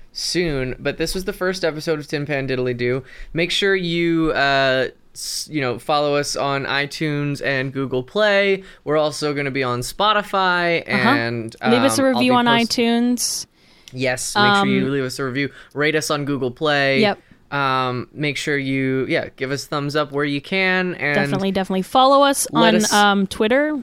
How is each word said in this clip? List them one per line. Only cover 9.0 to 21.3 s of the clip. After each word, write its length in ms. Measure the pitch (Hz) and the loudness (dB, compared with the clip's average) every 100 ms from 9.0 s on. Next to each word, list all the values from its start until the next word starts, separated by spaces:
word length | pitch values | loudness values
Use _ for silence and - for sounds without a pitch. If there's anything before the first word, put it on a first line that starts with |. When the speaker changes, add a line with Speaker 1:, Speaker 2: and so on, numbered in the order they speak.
| 151 143 147 | 0 -2 -4
Speaker 1:
gonna 160 | 143 139 | -2 -2
be 100 | 135 | -2
on 180 | 131 123 | -2 -2
Spotify 1000 | 123 - 202 208 202 196 185 180 175 165 - | -4 0 2 2 0 0 2 2 2 0 0
Speaker 2:
Uh-huh. 200 | 127 127 | 0 2
Speaker 1:
and, 440 | - 117 120 113 - - | 2 0 -4 -6 -4 2
Speaker 2:
Leave 140 | 240 | 4
us 160 | 262 277 | 4 4
a 40 | |
Speaker 1:
um, 40 | 269 | 2
I'll 60 | |
Speaker 2:
review 180 | 247 254 | 2 4
Speaker 1:
be 40 | 247 | 4
Speaker 2:
on 100 | 240 | 4
Speaker 1:
post- 240 | 233 233 | 2 2
Speaker 2:
iTunes. 760 | - 233 233 240 247 - - - _ _ _ - | 0 2 2 2 0 -2 -6 -10 _ _ _ -16
Speaker 1:
Yes, 440 | 127 127 127 - 208 | -4 -2 -2 -2 2
make 180 | 208 | 4
sure 120 | 202 202 | 4 4
you 200 | - 131 | 2 0
Speaker 2:
Um, 60 | |
Speaker 1:
leave 100 | 139 | -2
us 140 | 131 123 | -4 -4
a 60 | |
review. 260 | 139 127 139 - - | -4 -2 -4 -6 -12
Rate 220 | 135 147 156 | -2 0 0
us 140 | 147 | 0
on 120 | 151 | -2
Google 280 | 143 143 127 | -2 -2 -2
Play. 480 | 123 151 147 139 135 | -2 0 2 4 4
Speaker 2:
Yep. 180 | 214 196 _ - _ | 2 0 _ -20 _
Speaker 1:
Um, 540 | 143 139 131 127 127 - | -2 0 0 0 -4 -8
make 240 | - 147 131 | -6 -6 -4
sure 200 | - 143 | -4 -2
you, 480 | 135 135 135 131 117 | -2 -2 0 -2 -2
yeah, 220 | 156 - | -2 -4
give 160 | - 131 | -8 -6
us 140 | 139 - | -6 -4
thumbs 300 | 151 143 147 | -4 -2 -2
up 160 | 147 | -2
where 120 | 139 | -2
you 160 | 147 143 | -2 -2
can. 540 | - 190 190 185 180 | -4 -2 0 0 -2
And 220 | 170 143 143 | -2 -2 0
Speaker 2:
Definitely, 340 | 143 | 0